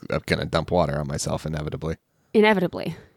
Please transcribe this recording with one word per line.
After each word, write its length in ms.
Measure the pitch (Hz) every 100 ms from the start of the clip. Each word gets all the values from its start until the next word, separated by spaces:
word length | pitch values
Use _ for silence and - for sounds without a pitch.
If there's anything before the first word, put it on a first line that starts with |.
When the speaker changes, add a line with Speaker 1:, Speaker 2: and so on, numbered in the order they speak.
| -
Speaker 1:
uh, 120 | - -
gonna 180 | 82
dump 260 | 80 80 80
water 280 | 90 78 71
on 80 | 71
myself 360 | 73 - 82
inevitably. 520 | 78 78 76 69 80 80 _ _ _
Speaker 2:
Inevitably. 640 | 220 208 196 175 - - 160 -